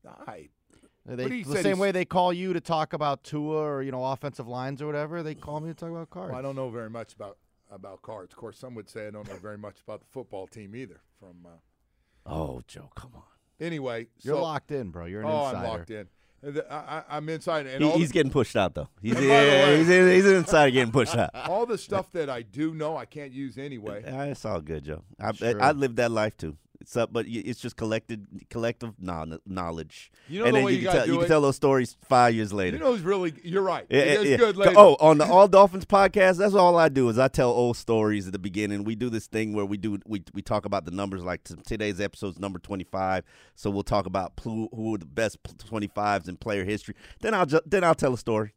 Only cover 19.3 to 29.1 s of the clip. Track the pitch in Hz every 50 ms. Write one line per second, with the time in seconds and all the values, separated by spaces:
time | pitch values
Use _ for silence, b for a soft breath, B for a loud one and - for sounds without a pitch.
19.3 | 143 139 143 143 143 139 139 143 147 156 165 170 180 185 185 185 185 185 196 202
20.3 | 190 185 160 - 175 156 147 139 123 131 123 113 110 120 113 104 - 120 98 -
21.3 | - 120 123 151 180 208 240 240 220 175 - - 202 190 180 _ - 175 151 139
22.3 | 127 120 117 104 92 131 156 160 160 156 151 151 160 143 117 _ - 151 143 139
23.3 | 127 135 139 131 104 131 135 147 135 117 104 107 101 104 110 143 131 135 143 143
24.3 | 131 - - 110 104 87 78 76 80 76 69 76 76 78 - _ - _ 104 107
25.3 | 110 - 107 117 117 104 127 139 151 139 139 127 117 113 120 117 117 110 107 107
26.3 | - - - 80 76 _ _ _ _ _ - - - 120 113 - 104 117 110 -
27.3 | 117 113 - 117 120 - - 120 - - 117 110 110 113 _ - 120 107 98 _
28.3 | - 95 - _ - 117 113 117 120 _ 120 113 104 _ 92 92